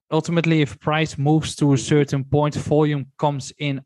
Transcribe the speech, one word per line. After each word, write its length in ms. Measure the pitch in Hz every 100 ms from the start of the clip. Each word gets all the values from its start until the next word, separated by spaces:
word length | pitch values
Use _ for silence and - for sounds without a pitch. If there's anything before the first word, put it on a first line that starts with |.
| -
ultimately 500 | 156 156 170 165 160
if 180 | 143 -
price 380 | - 156 156 -
moves 400 | 139 160 - -
to 160 | 147
a 60 | 135
certain 460 | - 151 139 143
point, 300 | 131 147 147
volume 520 | 147 - 151 151 147 - -
comes 340 | 151 143 - -
in 220 | 147 135